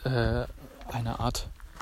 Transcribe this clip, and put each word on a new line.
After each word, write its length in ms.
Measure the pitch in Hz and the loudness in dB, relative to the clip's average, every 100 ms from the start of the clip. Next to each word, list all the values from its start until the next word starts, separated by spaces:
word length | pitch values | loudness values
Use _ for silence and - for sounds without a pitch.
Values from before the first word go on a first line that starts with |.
äh, 420 | 131 123 113 120 123 - - - - | 2 4 4 4 0 -6 -14 -14 -6
eine 280 | 123 113 - | -2 0 2
Art, 300 | 120 - - - - - | 2 2 -4 -8 -12 -10